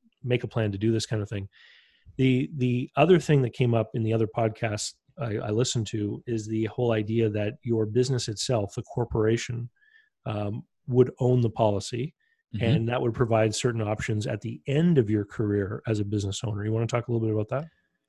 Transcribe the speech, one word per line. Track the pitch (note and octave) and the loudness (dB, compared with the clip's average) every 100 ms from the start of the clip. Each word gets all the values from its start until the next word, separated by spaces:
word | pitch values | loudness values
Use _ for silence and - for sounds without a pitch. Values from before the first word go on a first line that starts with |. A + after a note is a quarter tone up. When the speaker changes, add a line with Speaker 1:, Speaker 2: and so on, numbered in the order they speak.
| _ _ | _ _
Speaker 1:
make | B2 B2 | -2 -2
a | A2+ | 0
plan | A#2 G#2+ | -2 -2
to | G2 | 0
do | A2 | 0
this | A2 - | 0 -2
kind | A2 | -4
of | G2+ | -4
thing. | G2+ G2+ _ - _ _ _ - - | -8 -10 _ -20 _ _ _ -12 0
The, | C3 B2+ C#3+ D3 | 2 2 0 -2
the | B2+ B2 C#3 - | -2 -2 -2 2
other | D#3+ F3+ | 6 6
thing | - D3 | 6 2
that | B2 | 2
came | - B2 | 2 2
up | A#2 A2 | 2 0
in | A#2+ | -2
the | A2 | 0
other | A2 A2 | 0 0
podcast | - A2+ G#2+ A2+ G#2 - - _ - | 0 -2 -2 -4 -4 -8 -12 _ -10
I, | A#2+ G#2 | -6 -4
I | A#2+ | -2
listened | G#2+ B2+ A#2+ G#2+ | 0 0 -2 -4
to | A2 G#2 G2+ - | -4 -4 -6 -6
is | A2+ G#2+ | -6 -4
the | A2 | -4
whole | A2 - B2 | -4 -2 0
idea | A2 G#2+ A2+ A2 | 0 0 0 0
that | G#2 G#2 - | 0 -4 -6
your | A#2 A2+ G#2+ | -2 -2 0
business | A2+ B2+ B2+ - | 0 0 0 -4
itself, | G#2 - A#2+ G2 | -6 -2 -2 -2
the | - | -6
corporation, | - - A#2+ A#2 G#2+ A2+ - A#2+ A#2+ - _ _ _ _ A#2 | -8 -6 -2 0 2 2 -2 -8 -10 -14 _ _ _ _ -8
um, | G#2+ G#2 A#2 - _ - | -6 -6 -8 -12 _ 0
would | B2 B2 - | 4 4 2
own | B2 B2+ | 2 4
the | A#2 | 2
policy, | - A2 G2+ - A#2+ C#3+ - _ _ _ G#2+ | 2 2 2 -4 -6 -8 -12 _ _ _ -2
Speaker 2:
Mm-hmm. | |
Speaker 1:
and | G2 A#2 A2+ | 2 2 2
that | B2+ | 0
would | B2+ | -2
provide | A2+ A#2 A2+ A2 | 0 2 4 2
certain | G#2 B2+ A2+ | 2 -2 -2
options | G#2 G#2+ - G#2+ C3 | -2 -4 -4 -4 -4
at | A2+ | -6
the | A2+ A#2 - | -8 -8 -2
end | C#3 F3 D#3 | 2 4 4
of | G#2 | 4
your | G#2+ G2+ | 0 -2
career | - G#2+ G2+ G2 - - | -4 0 0 -2 -4 -2
as | G#2+ | -2
a | |
business | G2+ G#2 G2 F#2+ | 0 -2 -2 -4
owner. | A2 G#2 | -6 -4
You | G#2+ | -2
wanna | A2 A#2 | -2 -2
talk | A#2+ A#2 | -2 -2
a | |
little | A#2 A2 | -2 0
bit | |
about | G#2+ G#2 | -2 -2
that? | C3 D#3+ _ _ _ | -6 -8 _ _ _